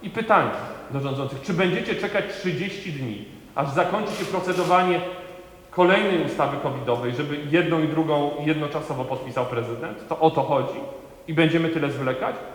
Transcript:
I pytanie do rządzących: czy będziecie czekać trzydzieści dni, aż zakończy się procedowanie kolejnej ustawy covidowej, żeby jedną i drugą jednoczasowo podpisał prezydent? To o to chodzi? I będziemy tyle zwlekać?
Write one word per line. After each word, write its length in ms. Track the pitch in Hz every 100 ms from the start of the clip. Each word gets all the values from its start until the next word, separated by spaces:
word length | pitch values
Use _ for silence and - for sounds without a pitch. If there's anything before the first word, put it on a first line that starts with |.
I 60 | 202
pytanie 400 | - 220 202 123 - - - -
do 80 | 135
rządzących: 420 | 139 135 131 131
czy 120 | -
będziecie 420 | 170 185 - - -
czekać 300 | 196 208 - -
trzydzieści 520 | 185 147 190 - 190
dni, 340 | 143 127 101 - - - -
aż 140 | 147
zakończy 420 | - 170 208 208
się 140 | - 190
procedowanie 760 | 185 185 175 175 180 180 175 175 - - - - - -
kolejnej 540 | - 180 196 208 175 143
ustawy 320 | - 143 139
covidowej, 520 | 143 127 123 117 120 123
żeby 220 | 143 147 147
jedną 320 | 165 175 165
i 40 | 156
drugą 440 | 156 156 147 143 - 147
jednoczasowo 600 | 156 147 151 - 135 127
podpisał 400 | 127 127 123 123
prezydent? 640 | 120 113 117 165 - -
To 120 | 160
o 120 | 160
to 100 | 156
chodzi? 380 | 135 139 123 - - - - - -
I 60 |
będziemy 360 | 160 160 160 165
tyle 220 | 165 143
zwlekać? 440 | 117 127 - 208 - -